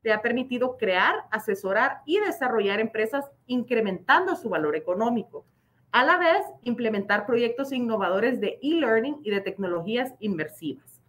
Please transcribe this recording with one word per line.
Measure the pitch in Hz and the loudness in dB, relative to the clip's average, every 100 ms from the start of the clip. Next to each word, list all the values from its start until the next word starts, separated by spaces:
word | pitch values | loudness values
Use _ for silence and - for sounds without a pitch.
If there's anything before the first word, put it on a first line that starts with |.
le | 220 | 0
ha | 214 | 0
permitido | 233 240 - 247 254 - | 0 -2 -2 -2 -2 0
crear, | 196 185 233 427 - | 0 4 2 0 -4
asesorar | 214 220 196 190 202 269 - | -4 -2 -4 0 2 0 -2
y | - 381 | 0 0
desarrollar | 403 - 254 226 202 214 | 0 -2 0 2 2 0
empresas, | 226 214 220 277 277 _ - | -2 -2 -2 -2 -6 _ -4
incrementando | 247 226 233 208 180 - 311 381 349 | -4 0 0 0 -2 4 4 4 -2
su | 220 | -2
valor | 165 151 156 | 0 0 -2
económico. | 175 185 233 240 - - _ _ _ _ _ | -2 0 0 0 -4 -14 _ _ _ _ _
A | 233 | 2
la | 277 359 | 4 4
vez, | 359 403 - - | 4 2 0 -8
implementar | 247 233 226 202 196 208 | -6 -2 -2 -2 0 0
proyectos | 233 233 233 240 277 | 2 2 2 -2 -4
innovadores | 262 233 220 185 190 240 233 | -2 -2 0 0 2 2 0
de | 196 - | -4 -2
e-learning | 277 330 247 226 262 294 | 0 2 4 2 0 -6
y | 208 | -4
de | 196 | -2
tecnologías | 196 190 190 170 170 240 262 - | -4 -4 -4 -2 -2 -4 -4 -6
inmersivas. | 214 170 151 - 160 127 - - | -6 -4 -6 -6 -10 -10 -16 -20